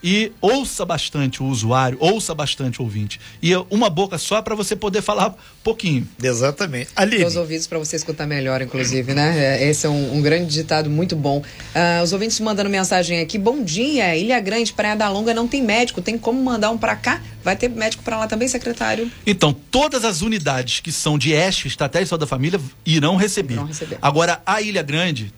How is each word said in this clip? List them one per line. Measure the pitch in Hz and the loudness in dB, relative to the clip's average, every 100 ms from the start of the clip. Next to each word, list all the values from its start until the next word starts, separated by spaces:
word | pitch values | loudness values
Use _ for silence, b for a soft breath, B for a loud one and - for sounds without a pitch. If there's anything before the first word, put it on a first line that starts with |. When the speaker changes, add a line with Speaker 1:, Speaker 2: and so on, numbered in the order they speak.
Speaker 1:
e | 175 202 220 - | 2 2 2 2
ouça | 185 262 254 - | 2 2 0 -4
bastante | 180 165 - 147 135 - | -2 -2 -2 -2 -2 -2
o | 135 | -2
usuário, | 127 110 127 131 131 | 0 2 2 2 2
ouça | 160 220 - | 2 2 -2
bastante | 156 147 - 135 120 | -4 -4 -2 -4 -2
o | |
ouvinte." | 123 104 104 - B B | -4 -4 -6 -8 B B
E | 165 | 2
é | 185 180 | 2 2
uma | 208 233 | 2 2
boca | 160 196 175 | 2 -2 -2
só | - 214 | -2 -2
pra | 220 | 0
você | 220 196 | -4 -2
poder | 208 214 202 | -2 0 -2
falar | 196 208 202 - B B | 0 2 0 -2 B B
pouquinho. | - 226 190 139 - - | -4 -2 0 0 -2 -2
Speaker 2:
Exatamente. | 127 117 131 147 196 127 127 - | -2 2 0 0 -4 -4 -6 0
Aline. | 202 220 | 2 4
Speaker 3:
Dois | 170 175 | 2 0
ouvidos | 165 160 165 | -4 -4 -4
pra | 165 | -6
você | 156 | -4
escutar | 160 151 151 147 | -6 -6 -6 -4
melhor, | 143 131 131 | -2 -2 -2
inclusive, | 127 131 123 131 123 | -2 -2 -2 -2 0
né? | 139 151 165 139 135 | 2 4 4 2 2
É, | 139 | 2
esse | 151 156 | 2 2
é | |
um, | 147 139 143 | 0 0 2
um | |
grande | 147 160 175 | 4 2 2
ditado | 151 160 156 151 | -2 0 0 0
muito | 151 180 | 0 0
bom. | 160 143 143 - B B | 0 0 0 -4 B B
Ah, | - 175 175 | 0 2 2
os | 175 | 2
ouvintes | 190 220 220 | 0 -2 -2
mandando | 220 202 202 | -2 0 0
mensagem | 196 190 185 170 175 | 0 2 2 2 0
aqui. | 165 220 | -2 0
"Bom | 202 285 | 0 0
dia, | 202 160 262 294 190 160 | -2 -2 0 2 2 2
Ilha | 208 254 | 2 0
Grande, | 196 226 226 | 0 -2 -2
Praia | - 208 214 | 0 -2 0
da | 214 | 0
Longa | 196 220 | 0 0
não | 226 240 | 0 0
tem | 277 | 0
médico. | 240 214 247 - | 2 2 0 -2
Tem | 180 226 | -4 -4
como | 226 254 | -2 0
mandar | 254 233 208 | 0 2 0
um | 226 | 0
pra | 220 185 | -2 -2
cá?" | - 302 B B | -2 -4 B B
Vai | - | -2
ter | 196 247 | 0 -2
médico | 226 220 - | -2 -4 -4
pra | - 220 | -6 -4
lá | 220 | -2
também, | 220 254 | -2 -2
secretário? | 254 240 240 220 220 233 - - | -2 -4 -4 -2 -2 -4 -4 -2
Speaker 1:
Então, | 196 156 | 2 4
todas | 131 - 247 302 277 | 2 0 2 2 2
as | 226 170 | 0 0
unidades | 214 214 147 131 123 - | 0 0 0 -2 -2 -4
que | - | -4
são | - 160 151 | -4 0 0
de | 143 | 2
esc, | 151 185 - 139 | 4 2 0 -4
Estratégia | - 139 165 185 | -4 -2 0 0
de | |
Saúde | 170 | -2
da | 147 | -2
Família, | 131 143 185 135 - - | 0 0 0 -4 -10 0
irão | 156 143 185 | 2 4 4
receber. | 208 202 151 | 2 0 -2
Speaker 3:
Irão | 117 147 | -4 -4
receber. | 156 160 - | -8 -10 -2
Speaker 1:
Agora, | 135 147 170 165 - | 0 4 2 2 0
a | 208 | 0
Ilha | 214 190 | 0 -2
Grande | 151 151 180 139 104 | 0 0 0 -2 -6